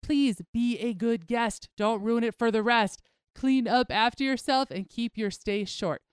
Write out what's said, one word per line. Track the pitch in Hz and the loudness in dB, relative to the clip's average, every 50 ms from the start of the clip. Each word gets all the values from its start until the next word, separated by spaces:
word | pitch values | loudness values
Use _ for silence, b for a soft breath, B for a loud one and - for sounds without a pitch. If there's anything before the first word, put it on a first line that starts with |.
| - | -2
please | - 302 285 277 262 214 - 170 _ | 0 2 2 2 2 0 -2 -8 _
be | _ 233 240 240 240 - | _ -2 0 0 -2 -2
a | 208 240 226 | -2 -4 -4
good | 175 208 233 233 226 165 | -2 0 0 0 -2 -2
guest. | 165 233 233 233 226 - - - - _ | -4 -2 -2 0 -2 -4 -6 -14 -20 _
Don't | - 208 208 226 208 | -2 0 0 0 0
ruin | 196 220 233 233 233 | 0 0 0 2 0
it | 233 208 | 0 -2
for | _ 240 233 | _ 0 2
the | 208 220 214 | 2 2 2
rest. | 226 240 233 214 190 - - _ _ _ _ _ _ _ | 4 4 4 4 2 -2 -10 _ _ _ _ _ _ _
Clean | - - 262 262 262 247 226 | -2 2 2 2 4 2 2
up | 233 247 254 - | 2 2 2 2
after | - 208 220 240 - - 277 | 0 0 0 0 0 -2 -2
yourself | 269 269 233 - - 269 262 269 - | -2 -2 -2 0 0 0 0 0 -2
and | - 185 196 - | -4 -10 -10 -10
keep | - - 233 233 _ 214 | -6 -6 -6 -6 _ -4
your | 214 202 | -4 -4
stay | - - - - 202 208 208 | -4 -6 -6 -4 -2 -2 -4
short. | 185 - - - 175 151 - _ _ | -6 -6 -6 -4 -4 -4 -4 _ _